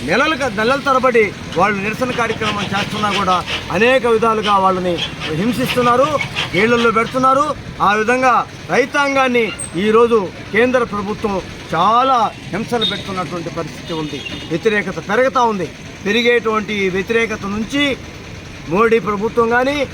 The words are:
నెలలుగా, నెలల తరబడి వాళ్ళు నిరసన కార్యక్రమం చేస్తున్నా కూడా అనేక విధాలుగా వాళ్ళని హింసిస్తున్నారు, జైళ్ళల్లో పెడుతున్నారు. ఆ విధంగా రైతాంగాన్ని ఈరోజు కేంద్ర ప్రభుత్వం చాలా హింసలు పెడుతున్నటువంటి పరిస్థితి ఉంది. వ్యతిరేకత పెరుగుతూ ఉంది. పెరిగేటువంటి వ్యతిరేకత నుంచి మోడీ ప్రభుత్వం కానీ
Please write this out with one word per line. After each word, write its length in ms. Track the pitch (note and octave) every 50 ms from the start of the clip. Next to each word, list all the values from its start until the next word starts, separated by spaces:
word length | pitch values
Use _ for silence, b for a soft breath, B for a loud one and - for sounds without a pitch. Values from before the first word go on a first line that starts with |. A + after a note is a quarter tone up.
| A#2+
నెలలుగా, 440 | C3 E3+ A3+ C#4+ D#4 D#4 B3 C#4 C4
నెలల 300 | G3+ G3 A3 A#3 C#4 C#4 B3
తరబడి 460 | C#4+ C4 B3+ A#3+ C4 A#3+ A#3 G#3+ F#3+ D#3 - - - - D#3
వాళ్ళు 240 | F3+ G#3 G#3+ G3
నిరసన 300 | F#3+ G#3+ G#3+ - B3+ B3
కార్యక్రమం 520 | B3 A#3+ A#3 A3 A3 - A3 G#3+ G#3 G3+ G3+
చేస్తున్నా 480 | F3+ G3 G3 G3+ - - G#3+ G#3+ G#3
కూడా 320 | G3 G3 G3 F3+ F#3 F3 D#3+ - - - - -
అనేక 360 | C#3+ F3 A3 A#3+ C4 C4 G#3 A#3+
విధాలుగా 500 | A#3 A3 G#3+ A3+ A3 G#3+ G3+ G#3 G#3 G3
వాళ్ళని 400 | F#3+ F#3+ F#3+ F#3 F3+ F#3 F3 D#3+ - - D3+ - D#3+ - D#3
హింసిస్తున్నారు, 840 | D3+ F#3+ A#3+ A#3 - C4 A3 - B3 B3 B3 A#3+ B3 C4+ D4+ - - - - - - - - C3+
జైళ్ళల్లో 380 | E3+ G3+ A3+ A#3+ A#3+ A#3 A#3
పెడుతున్నారు. 640 | G#3+ A3 A3+ - - C4 B3+ C4 C4 C4+ D4 D4+ C4 - - - - -
ఆ 120 | D#3+ F#3 G#3
విధంగా 540 | G#3+ G#3+ G#3+ B3 B3+ B3+ B3+ A#3 G#3 D#3+ - - - - D3+
రైతాంగాన్ని 840 | E3 G#3+ C4 - - D4 C#4+ C#4 C#4 C4+ C4 C4 B3 A#3+ A3+ G3+ - - - - - D#3+
ఈరోజు 500 | G3 G#3+ G#3+ A3+ A#3+ A#3 A#3 A3 F#3+ D#3+ C3+ - - -
కేంద్ర 320 | - G3+ A#3+ B3+ B3 B3+ A#3+
ప్రభుత్వం 580 | F3+ F#3 G#3 G3 G3 G#3+ D#3+ - G#3+ G3 F#3 - - - - - - F3
చాలా 560 | E3 F3 G3+ A3 A#3+ B3+ C4+ C4+ A#3+ A3 F#3 - - - -
హింసలు 340 | - F#3+ A3+ - A#3+ A#3 A3
పెడుతున్నటువంటి 640 | G3 G3+ F#3 - - F#3+ F#3+ F3+ E3 D#3+ F3 E3 E3+
పరిస్థితి 440 | D#3 E3 E3 D3+ - - - - E3+
ఉంది. 280 | D#3 D#3 D3+ C#3+ C#3 - - - - - -
వ్యతిరేకత 600 | D#3 E3+ - A3 G#3 G#3 F#3+ F#3 F3+ E3 - -
పెరుగుతూ 340 | G3+ A3+ B3+ C4 - C4+ B3
ఉంది. 260 | A#3 G#3+ G3 F3 B2+ - - - - - - -
పెరిగేటువంటి 840 | F#3+ G#3 A#3 A#3 A#3+ A#3+ A#3+ A3+ A3+ G#3+ G#3+ G#3 G#3+ G#3+ G3+ G3 F#3+
వ్యతిరేకత 560 | F3 F#3+ F#3+ F#3+ A3+ A3+ A3+ G#3+ A3 - -
నుంచి 520 | G3 G3+ G#3+ A3+ - - C#4+ C#4+ C#4+ C4 - - - - - - - - - - - - - - -
మోడీ 300 | D#3 F#3+ A3+ A3+ A3 A3+
ప్రభుత్వం 500 | F3+ G#3 G#3 G3+ G3+ A3+ - A#3 A#3 A3+
కానీ 360 | A#3 A#3+ B3+ C4 D4 D4 C4+ -